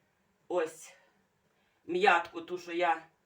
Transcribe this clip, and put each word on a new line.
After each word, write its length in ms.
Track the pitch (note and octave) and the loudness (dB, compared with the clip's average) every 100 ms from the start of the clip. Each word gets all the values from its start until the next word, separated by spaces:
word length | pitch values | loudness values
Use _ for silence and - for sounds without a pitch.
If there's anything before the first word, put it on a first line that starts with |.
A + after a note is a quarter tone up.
| _ _ _ _ - | _ _ _ _ -6
ось 460 | F3 D#3+ - - - _ _ _ _ _ _ _ _ - | -2 -2 -6 -20 -20 _ _ _ _ _ _ _ _ -4
м'ятку, 560 | F3+ G3 E3+ - E3+ | 2 4 4 2 -10
ту, 160 | E3 F3+ | -10 -12
що 140 | F3 | -8
я 360 | E3+ F3 E3 - _ | 0 0 0 -6 _